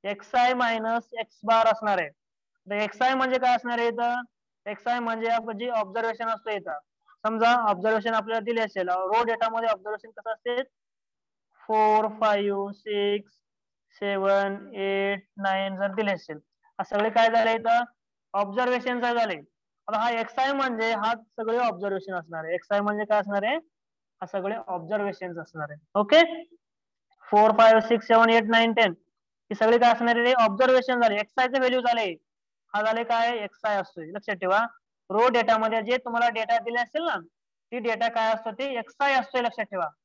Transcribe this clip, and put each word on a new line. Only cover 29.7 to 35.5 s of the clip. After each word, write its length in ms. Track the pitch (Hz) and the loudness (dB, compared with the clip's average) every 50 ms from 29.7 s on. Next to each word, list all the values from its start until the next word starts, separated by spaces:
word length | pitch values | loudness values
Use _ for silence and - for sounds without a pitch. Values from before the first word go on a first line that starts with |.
| 240 | 4
काय 160 | 240 240 240 226 | 6 6 4 4
असणार 220 | 233 240 233 233 | 4 2 0 2
आहे? 180 | 233 233 247 262 | 2 2 2 4
observation 680 | 247 226 214 196 196 262 254 262 254 254 254 254 240 | 4 4 2 4 2 2 4 4 2 2 0 0 2
झाले, 140 | 240 220 202 | 2 2 2
एक्सआय 320 | 208 214 _ _ 262 254 | 0 -4 _ _ -2 -2
चं 100 | 254 254 | 0 0
व्हॅल्यू 220 | 269 262 254 247 254 | 0 0 2 0 0
झाले. 360 | 240 247 240 226 220 185 165 156 _ _ _ _ _ _ _ _ _ _ - | 0 0 0 0 -2 -4 -6 -10 _ _ _ _ _ _ _ _ _ _ -4
हा 80 | 208 214 | -2 0
झाले 200 | 220 220 226 233 | 0 -2 -2 -2
काय? 340 | 233 233 233 233 233 240 | -2 0 0 0 0 -2
एक्सआय 380 | 226 208 202 _ _ - 214 208 | -4 -8 -10 _ _ -4 -2 -2
असतोय, 300 | 196 190 - _ 175 160 | -2 -4 -6 _ -16 -14
लक्षात 300 | 156 185 202 _ - 202 | -12 -12 -12 _ -8 -6
ठेवा. 240 | 170 190 185 190 208 233 233 - _ _ _ _ _ _ _ | -4 0 2 2 2 2 -2 -6 _ _ _ _ _ _ _
Raw 200 | 190 214 233 254 | 2 4 4 4
data 280 | 240 240 220 - | 4 2 2 4